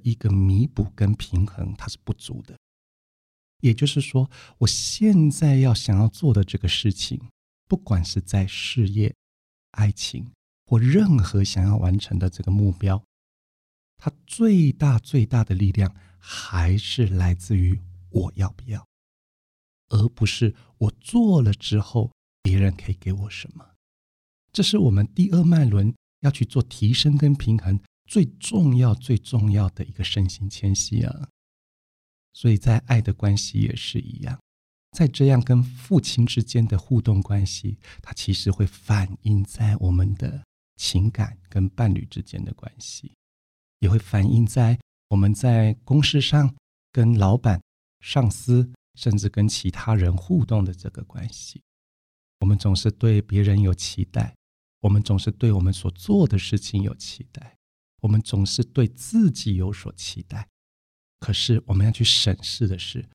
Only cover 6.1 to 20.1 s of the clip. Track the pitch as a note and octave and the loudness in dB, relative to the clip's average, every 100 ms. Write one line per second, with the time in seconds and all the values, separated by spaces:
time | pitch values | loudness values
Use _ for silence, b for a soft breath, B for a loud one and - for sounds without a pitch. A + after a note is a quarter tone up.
6.1 | - D3+ G#2 F#2+ G2 F#2+ - G#2 - - | 2 2 2 0 -2 -4 -2 -2 -4 -6
7.1 | B2+ A#2+ _ _ _ - F#3+ - F#2 E2+ | -10 -12 _ _ _ -4 -4 0 -2 -2
8.1 | - - G2+ F#2+ - - B2 G2 G#2 G#2 | -6 -2 -2 -2 -6 -6 -2 -2 0 -2
9.1 | - _ _ _ _ _ - G#2 - - | -4 _ _ _ _ _ -2 0 0 -8
10.1 | B2 B2 - _ _ - A#2 B2 F3+ G3+ | -10 -14 -18 _ _ 0 2 4 4 4
11.1 | C3 F2 G2 G2 F#2+ F#2+ G#2+ F2+ G2 - | 4 2 0 0 0 0 2 2 0 -2
12.1 | F#2+ F#2 - - G2+ G2+ F2+ G2 G2 - | -4 -4 -4 -2 2 2 0 -2 -2 -6
13.1 | _ _ _ _ _ _ _ _ _ - | _ _ _ _ _ _ _ _ _ -10
14.1 | - - - A3+ F#3+ D3 - C#3+ A2+ - | -10 -10 0 4 4 4 2 2 2 2
15.1 | C3+ G#2+ A#2+ A2 F#2 G2 G2+ F#2 - b | 0 2 0 0 0 0 2 0 -2 b
16.1 | b - - - F#2 E2 G2+ - - G#2 | b -16 -14 -6 -2 0 0 -2 -2 0
17.1 | F#2 F2+ F2+ - G2 F2+ F#2 - - - | 0 0 -2 -2 0 2 0 -6 -20 -6
18.1 | G2 F2+ - F#2+ - B2+ G#2 - _ _ | -4 -4 -4 -6 -6 -12 -12 -14 _ _
19.1 | _ _ _ _ _ _ _ - G#2+ A#2 | _ _ _ _ _ _ _ -2 0 0